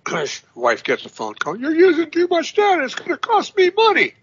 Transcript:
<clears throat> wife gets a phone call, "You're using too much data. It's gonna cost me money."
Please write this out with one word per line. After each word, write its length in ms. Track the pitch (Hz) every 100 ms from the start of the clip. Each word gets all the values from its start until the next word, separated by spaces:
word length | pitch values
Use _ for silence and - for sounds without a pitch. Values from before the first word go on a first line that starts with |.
| -
<clears throat> 500 | 170 143 - - -
wife 280 | 120 110
gets 220 | - 120 -
a 40 |
phone 240 | - 110
call, 260 | - 147 190
"You're 160 | 269 320
using 360 | 370 311 320
too 160 | 339 349
much 240 | 339 -
data. 300 | - 415 359
It's 120 | 262 -
gonna 220 | - 311
cost 400 | - 427 - -
me 140 | 370 381
money." 380 | 440 339 - -